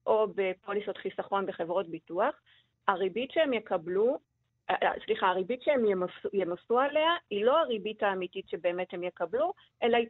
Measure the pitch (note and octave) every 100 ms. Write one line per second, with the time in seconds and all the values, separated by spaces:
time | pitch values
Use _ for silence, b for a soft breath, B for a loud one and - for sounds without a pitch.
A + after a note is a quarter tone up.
0 | - A3 G#3+ F3 F#3+ F#3 - G3+ G3+ F#3+
1 | G3 - F#3 G3 F#3+ F3+ E3 F3 E3+ D#3+
2 | - - A#3+ - b b b _ - F#3+
3 | F#3+ F#3 C4+ E4 D#4 A#3 A3 F#3+ E3 F#3
4 | A3+ D#4 - _ _ _ - F#3 F#3+ -
5 | - G#3+ G3 F#3 F3+ B3 D#4 C#4+ A3 F#3+
6 | F3+ - G#3 G3 F3 F3 - A#3 C#4 D4+
7 | D#4 E4+ - G3+ A3 D4+ D4 A3+ F#3+ G#3+
8 | G#3 F#3+ F3+ F#3+ - F#3+ F3 F3+ F3+ F#3
9 | F3 - E3+ A3 E4+ - b _ A#3 A#3